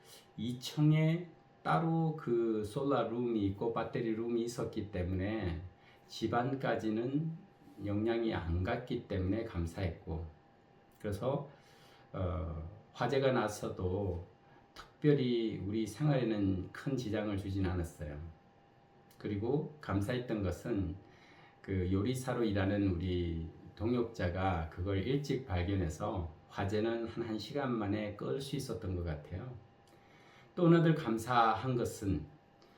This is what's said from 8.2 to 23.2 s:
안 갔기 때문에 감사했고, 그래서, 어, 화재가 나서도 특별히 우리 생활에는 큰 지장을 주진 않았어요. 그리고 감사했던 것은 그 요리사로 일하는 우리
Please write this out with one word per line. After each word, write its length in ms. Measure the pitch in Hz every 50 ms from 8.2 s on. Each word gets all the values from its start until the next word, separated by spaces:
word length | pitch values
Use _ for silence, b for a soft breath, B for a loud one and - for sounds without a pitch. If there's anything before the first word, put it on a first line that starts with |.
| 113 110 101
안 300 | 92 85 82 82 90 92
갔기 420 | 104 123 127 - - 127 120 -
때문에 380 | - 101 87 92 95 98 113 113
감사했고, 800 | - - 87 85 80 - 98 95 85 80 - - 82 82 80 85 78 - - - - - - - - - - - - - -
그래서, 500 | - 107 101 95 117 131 143 151 - B B B B B B B B B B B B - -
어, 560 | 98 92 87 85 85 82 82 80 78 82 - - - - - -
화재가 380 | - 123 123 139 135 135 131 120
나서도 920 | 113 107 104 - - - 110 - - 95 90 92 92 101 92 85 85 85 - - - B B B B B - -
특별히 880 | - - - - - - 147 143 131 127 123 120 117 113 110 - 101 95
우리 200 | 98 107 113 110
생활에는 840 | 104 - - 147 151 143 127 117 110 110 104 101 98 95 90 87 - -
큰 240 | - - - 135
지장을 400 | 123 - 104 107 110 104 104 101
주진 300 | 95 95 95 95 98 92
않았어요. 500 | 90 90 90 82 80 - - 78 73 73 73 82 82 - - - - - - - - - - - - - - - - - -
그리고 580 | - 104 104 98 110 120 143 156 - - - -
감사했던 640 | - - 95 101 101 120 123 127 123 - 117 104 95
것은 540 | 90 82 - - 123 113 98 90 82 98 - B B B B B B B B B B B -
그 300 | - - 98 95 90 90 95
요리사로 520 | 98 101 123 131 127 - 127 123 120 120
일하는 440 | 107 95 98 95 101 104 101 98 95
우리 600 | 87 82 92 92 90 87